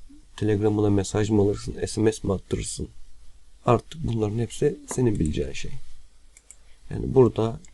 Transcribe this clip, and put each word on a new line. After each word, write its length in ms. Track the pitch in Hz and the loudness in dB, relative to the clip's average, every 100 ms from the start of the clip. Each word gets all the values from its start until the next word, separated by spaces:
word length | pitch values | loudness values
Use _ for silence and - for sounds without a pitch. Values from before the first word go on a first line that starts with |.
| - - - - | -20 -20 -20 -4
Telegram'ına 520 | 104 104 107 104 104 | 0 2 2 2 4
mesaj 400 | 101 95 104 104 | 2 2 0 2
mı 120 | 107 | 4
alırsın? 440 | 101 - - - - | 4 0 -6 -6 -6
S 160 | - | 0
M 100 | 110 | 0
S 160 | - 98 | 0 -2
mi 60 | |
attırırsın? 560 | 92 - - - - - - - - - - - - - | -4 -4 -6 -4 -8 -10 -10 -14 -14 -16 -18 -20 -6 0
Artık 420 | 117 - 160 117 | 0 0 -6 -4
bunların 320 | 113 107 110 | -2 -2 -2
hepsi 400 | 113 - 151 - - | -4 0 -2 -2 -6
senin 320 | - 123 98 | 0 2 2
bileceğin 340 | 78 - - | 0 0 -2
şey. 180 | - - - - - - - - - - - - - - | -4 -4 -4 -4 -8 -12 -20 -20 -20 -20 -20 -20 -20 -10
Yani 260 | 110 117 131 | -6 2 6
burada 440 | 117 - 113 139 - | 6 4 -2 -4 -12